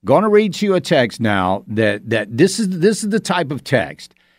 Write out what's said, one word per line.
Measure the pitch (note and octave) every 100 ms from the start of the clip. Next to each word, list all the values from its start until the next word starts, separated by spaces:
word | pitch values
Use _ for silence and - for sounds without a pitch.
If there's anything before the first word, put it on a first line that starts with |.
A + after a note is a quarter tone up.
Gonna | F#2+ D3 G#3+
read | G#3 G#3+ E3
you | G#3
a | F3+
text | - D#3 A#2+ -
now | A2 G2+ F#2 G2 -
that, | G#2+ A2 G#2 A2
that | A2 G#2 A#2
this | F#3 G3
is, | G#3 F#3
this | F#3 G#3+
is | G#3+
the | A3
type | - F3+ D3
of | C#3+
text | - B2+ D#2 D2+ - _ _